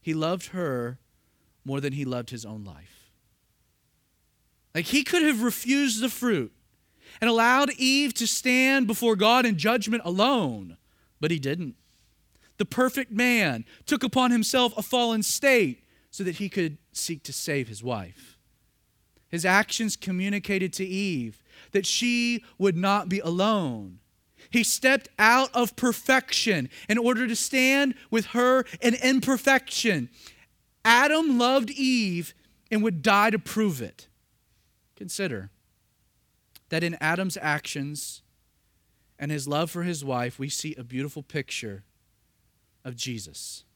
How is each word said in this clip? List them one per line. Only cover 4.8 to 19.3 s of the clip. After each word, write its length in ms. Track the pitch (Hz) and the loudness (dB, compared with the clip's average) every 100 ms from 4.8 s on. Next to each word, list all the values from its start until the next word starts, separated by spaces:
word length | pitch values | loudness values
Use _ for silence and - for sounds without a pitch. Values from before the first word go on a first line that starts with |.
| 170 | 0
he 160 | 285 | 0
could 200 | 269 359 | 2 2
have 200 | 302 240 | 2 2
refused 600 | 240 - 240 277 285 220 | 0 -2 0 2 2 0
the 80 | 240 | -4
fruit 420 | - 247 190 113 _ _ _ _ _ - - | -2 0 0 -2 _ _ _ _ _ -20 -4
and 100 | 226 | 0
allowed 400 | 226 233 262 285 - | 4 4 4 2 2
Eve 340 | 262 269 285 | 2 4 2
to 120 | - 233 | 0 -2
stand 600 | - 254 254 262 269 226 | -2 0 2 4 2 2
before 300 | 202 233 214 | 0 2 4
God 300 | 214 247 247 | 4 4 2
in 100 | 185 | 0
judgment 460 | 202 240 208 233 | 0 0 0 -4
alone, 720 | 170 185 226 262 156 110 92 82 _ _ _ _ | -2 0 2 2 0 -4 -12 -18 _ _ _ _
but 120 | 156 | -2
he 80 | 165 | -2
didn't. 380 | 135 165 156 - _ _ _ _ _ _ _ _ | -4 -6 -8 -12 _ _ _ _ _ _ _ _
The 80 | 202 | -6
perfect 440 | - 254 262 262 | 2 0 0 -4
man 540 | 214 247 240 180 117 - - - | 0 2 4 2 -2 -8 -16 -4
took 180 | 277 | -2
upon 280 | 254 - 254 | 0 2 4
himself 440 | 240 220 262 247 226 | 2 2 2 2 0
a 60 | |
fallen 400 | 208 254 240 220 | -2 0 2 0
state 600 | 208 - 277 254 170 120 _ _ _ | -2 0 4 4 4 -2 _ _ _
so 140 | - | -8
that 120 | 185 170 | -6 -4
he 120 | 202 | -6
could 280 | 196 165 151 _ | -2 -4 -6 _
seek 300 | - - 165 | -10 -8 -8
to 80 | - | -10
save 360 | 131 - 143 117 | -10 -4 -4 -4
his 140 | 104 | -8
wife. 560 | 120 113 90 98 - _ _ _ _ _ _ _ _ _ | -6 -6 -8 -18 -20 _ _ _ _ _ _ _ _ _
His 160 | _ | _